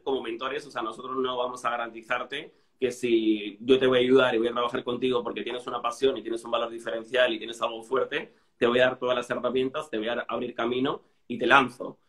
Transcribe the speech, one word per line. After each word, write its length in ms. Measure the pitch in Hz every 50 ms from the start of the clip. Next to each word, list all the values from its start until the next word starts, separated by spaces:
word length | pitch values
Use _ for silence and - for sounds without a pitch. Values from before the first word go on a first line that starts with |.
| _
como 180 | 143 135 123
mentores, 440 | 120 113 113 117 131 131 139 147 147
o 40 | 135
sea, 120 | 123 120
nosotros 340 | 113 113 113 120 127 127 131
no 200 | 131 127 127 127
vamos 280 | 123 123 123 123 123 123
a 60 | 117
garantizarte 800 | 120 120 117 113 110 113 - - 123 120 127 - 139 147 165 - - _ _ _ _ _
que 120 | 127 -
si 640 | - - 127 120 117 113 110 110 107 104 104 104 98 104
yo 180 | 117 127 131 131
te 80 | 131
voy 120 | 127 131 123
a 40 |
ayudar 320 | 123 127 131 131 127 123 117
y 40 | 110
voy 100 | 117 117
a 40 |
trabajar 320 | 117 120 120 120 120 117 -
contigo 380 | 127 120 117 127 127 123 120
porque 200 | 110 117 110 107
tienes 240 | 104 120 120 123 -
una 140 | 123 123 117
pasión 360 | 117 120 120 - 135 131 123
y 60 | 110
tienes 220 | 110 117 117 - -
un 60 | 117
valor 200 | 117 117 117 113
diferencial 640 | 117 117 - 113 113 113 110 113 127 123 127 117
y 60 | 110 107
tienes 220 | 110 113 117 -
algo 200 | 117 117 113 113
fuerte, 520 | 110 113 131 123 120 - 143 - - - _ _ _ _ _
te 100 | _ 127
voy 140 | 117 120 127
a 40 | 127
dar 140 | 131 127 -
todas 180 | 127 123 123
las 140 | 123 120 -
herramientas, 580 | 120 117 113 123 123 131 131 135 135 151 151 -
te 80 | 120 107
voy 100 | 107 117
a 160 | 120 120 - -
abrir 260 | 117 123 123 120 -
camino 480 | - 117 120 123 127 131 147 185 - - _ _ _ _
y 120 | - 123 113
te 80 | 123
lanzo. 520 | 117 131 139 127 - - - 90 90 - _ _